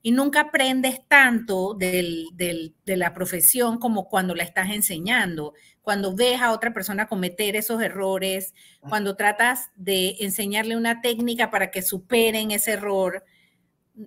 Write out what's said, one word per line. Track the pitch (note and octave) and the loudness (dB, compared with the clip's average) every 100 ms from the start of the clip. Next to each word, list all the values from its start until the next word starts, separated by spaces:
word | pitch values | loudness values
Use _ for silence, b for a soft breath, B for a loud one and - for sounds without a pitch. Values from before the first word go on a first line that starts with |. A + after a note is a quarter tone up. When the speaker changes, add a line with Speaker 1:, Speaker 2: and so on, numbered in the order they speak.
Speaker 1:
y | A3+ | 2
nunca | B3 C#4+ D4 | 2 4 2
aprendes | D4 D4+ C4 C4 C4 C4 - | 2 2 2 2 0 -2 4
tanto | C#4+ B3+ A#3 A3+ F#3 F#3 | 6 6 4 0 -2 -2
del, | G#3+ F#3 F3+ F3 E3 E3 | -2 0 0 0 -4 -8
del, | F3 F3 E3 D#3+ - - | -6 -4 -4 -8 -12 -4
de | F#3 | -2
la | E3+ | -2
profesión | E3+ F3+ F3+ - B3+ A#3+ A#3 | -2 -4 2 4 4 2 0
como | B3 G#3+ F#3 | 0 -2 0
cuando | F#3+ F#3 E3+ | 0 0 -2
la | |
estás | E3 F#3+ F#3+ | -2 -2 -2
enseñando, | G#3 G3+ E3 F#3+ B3 F#3+ D#3 D3+ b b b | -2 -2 -2 0 0 0 -4 -8 b b b
cuando | - G3+ G3 F#3+ | -2 -2 -2 2
ves | B3 B3 | 2 4
a | B3 | 2
otra | A3+ A#3 | 2 -2
persona | A3+ F#3+ G3 G#3+ | -4 -6 -4 -4
cometer | G3 F3+ F3+ G#3 G#3 | -2 -4 -2 -2 -2
esos | G#3+ A3+ | -2 -2
errores, | G#3+ G3 F#3+ F#3+ F#3+ F#3+ F#3+ b b b | -2 -2 -2 0 -2 -4 -6 b b b
Speaker 2:
Ah. | C#3 | -6
Speaker 1:
cuando | G#3+ G3+ G3 | -2 -2 0
tratas | G#3 G#3 A#3+ B3+ - - | 0 4 2 2 -8 -10
de | F#3 F#3+ F#3 F#3+ | -2 0 0 -2
enseñarle | G3+ F#3 G3+ G#3 A3 A#3 | -4 -4 -2 -2 -2 -2
una | A3+ A#3 | -2 0
técnica | A#3+ A3+ A#3+ A#3 A3 | -2 -2 -2 0 0
para | G#3 F#3 | 0 -2
que | F#3+ | -2
superen | F3+ F#3 - A#3 A3+ A3 G#3+ | -4 -6 0 2 4 2 -2
ese | G#3 - | -2 -2
error. | G3+ G3+ G3 F#3 F#3 b b b b b _ _ A3 | -2 0 0 0 -2 b b b b b _ _ -20